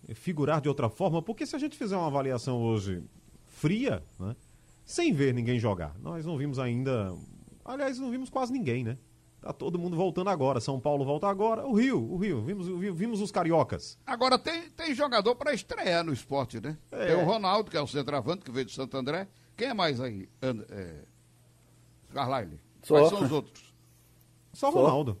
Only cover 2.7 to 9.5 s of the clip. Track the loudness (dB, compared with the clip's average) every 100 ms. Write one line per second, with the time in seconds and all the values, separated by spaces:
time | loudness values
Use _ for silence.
2.7 | 0 0 -6 -8 -20 -20 -20 -20 -2 0
3.7 | 0 0 -2 -6 -10 -8 -8 -16 -20 -20
4.7 | -20 -8 0 2 4 2 2 0 2 2
5.7 | 0 -4 -8 -10 -8 -6 -4 -4 -2 -2
6.7 | -2 0 0 -2 -6 -14 -20 -20 -20 -10
7.7 | -4 -4 -2 -6 -6 -4 -4 -2 -2 0
8.7 | -2 -4 -6 _ -20 _ -16 -12